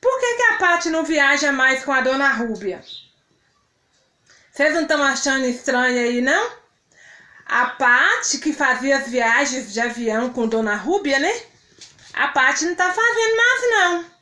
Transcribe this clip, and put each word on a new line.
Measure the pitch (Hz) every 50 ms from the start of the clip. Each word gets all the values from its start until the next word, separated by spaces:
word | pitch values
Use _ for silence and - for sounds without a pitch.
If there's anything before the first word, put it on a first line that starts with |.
Por | - 494 523 523
que | 480 480 480
que | 480
a | 494 453 -
Paty | - 370 349 339 349 349 339
não | 320 320 311
viaja | - 320 294 277 277 294 285 294 285
mais | 277 262 262 262 262 262 -
com | 269
a | 269 262
Dona | 262 262 262 269 277 277
Rúbia? | 254 220 240 226 214 190 202 196 156 - - - - - - _ _ _ _ _ _ _ _ _ _ _ _ _ _ _ _ _ _ _ _ _ _ _ _ _ - _ _ _
Vocês | _ - 277 311
não | 302 339 302
tão | - 311 294
achando | 277 269 262 - - 285 269 269 262
estranho | 254 247 247 - 269 254 247 247 247 247 247
aí, | 240 240 247 240
não? | 247 269 302 392 453 480 - - _ _ _ _ _ _ _ _ - - - - - - - - -
A | - - 233 247
Paty, | 247 - - 269 240 247 254 - 370 440 466 - - - -
que | - 311
fazia | 302 - 294 262 247 220 247 277 277 269
as | 269 240
viagens | 240 247 233 226 233 254 285 277 254 262 220 202
de | 202 226
avião | 233 240 220 233 240 220 214 220 247 254
com | 247 262 226
Dona | 226 226 226 220 214 208
Rúbia, | 208 185 262 359 403 392 294 269 269
né? | 285 359 466 466 - - _ _ _ _ _ _ - - - _ - - -
A | - 254 -
Paty | - 277 254 262 294 - 302
não | 339 349
tá | 349 359 359
fazendo | 359 427 453 480 466 453 453 440 453
mais, | 453 466 494 523 508 494 480
não. | 453 415 370 349 349 349 339 - _ _